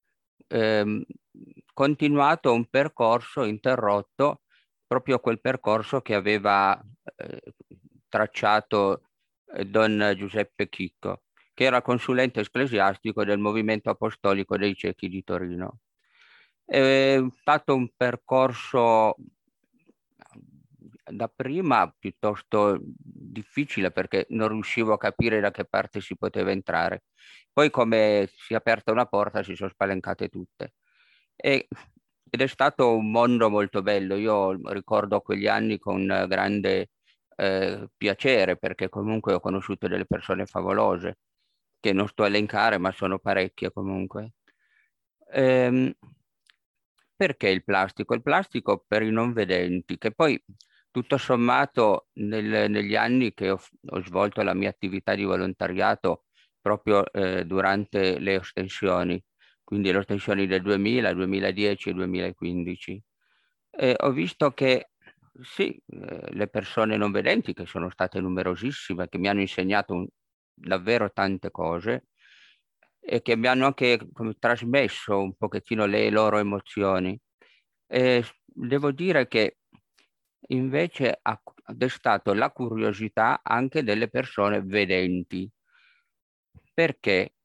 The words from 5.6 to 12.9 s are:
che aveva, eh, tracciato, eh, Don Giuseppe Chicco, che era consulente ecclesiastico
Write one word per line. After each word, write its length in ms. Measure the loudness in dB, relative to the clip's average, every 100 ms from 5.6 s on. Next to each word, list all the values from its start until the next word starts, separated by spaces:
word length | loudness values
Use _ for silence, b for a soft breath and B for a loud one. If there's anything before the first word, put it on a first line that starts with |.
| 0 0 0 -4
che 140 | 0
aveva, 680 | 0 2 2 2 4 4 2 -4 -20 -18 -14
eh, 260 | -14 -14 -18 -20 _ -20 _ _ _
tracciato, 920 | -2 0 0 2 2 2 2 2 0 _ _ _ _ -14
eh, 140 | -10 -2
Don 480 | 2 4 4 2 0
Giuseppe 540 | -4 -4 -4 -4 -6
Chicco, 540 | -6 -10 -8 -8 -8 _ _ _
che 120 | 0
era 180 | 2 4
consulente 580 | 2 0 0 2 2 0
ecclesiastico 840 | -4 -2 0 2 2